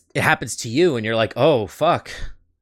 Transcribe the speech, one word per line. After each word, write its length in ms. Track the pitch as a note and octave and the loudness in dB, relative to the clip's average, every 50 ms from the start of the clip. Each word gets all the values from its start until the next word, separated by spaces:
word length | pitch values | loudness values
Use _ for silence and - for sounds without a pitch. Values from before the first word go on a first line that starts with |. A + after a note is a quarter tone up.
| _ _ - | _ _ -4
it 60 | C#3+ | 0
happens 340 | A2+ C#3+ D#3+ - - A2+ - | 2 2 0 0 -2 -8 -10
to 120 | - - A2+ | -8 -8 -4
you, 260 | A2+ D3+ F3+ F3 C3 | 0 2 2 2 2
and 100 | A#2 G#2+ | 0 -2
you're 120 | A2 A2+ | 0 0
like, 160 | A2+ A2+ G#2+ - | 0 0 0 0
"Oh, 320 | A#2+ C3 D#3+ D3 A#2 G#2 | 2 4 4 4 2 0
fuck." 420 | F2+ - - D3 E3+ D#3 A#2 - - - - - - - - _ _ _ _ | -4 -4 -2 0 0 0 0 -4 -8 -12 -10 -10 -10 -10 -12 _ _ _ _